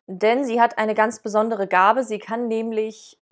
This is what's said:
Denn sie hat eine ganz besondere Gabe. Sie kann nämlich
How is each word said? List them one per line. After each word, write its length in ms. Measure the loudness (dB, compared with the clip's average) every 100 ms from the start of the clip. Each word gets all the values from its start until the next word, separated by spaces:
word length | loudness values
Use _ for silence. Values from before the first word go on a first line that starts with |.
| -16
Denn 380 | 0 2 2 0
sie 160 | 2
hat 160 | 2 2
eine 160 | -2
ganz 260 | 2 0 -2
besondere 480 | -2 0 0 -2 0
Gabe. 360 | 4 4 2
Sie 160 | -2 -6
kann 280 | -6 -6 -4
nämlich 720 | -4 -4 -4 -6 -8 -20 _ _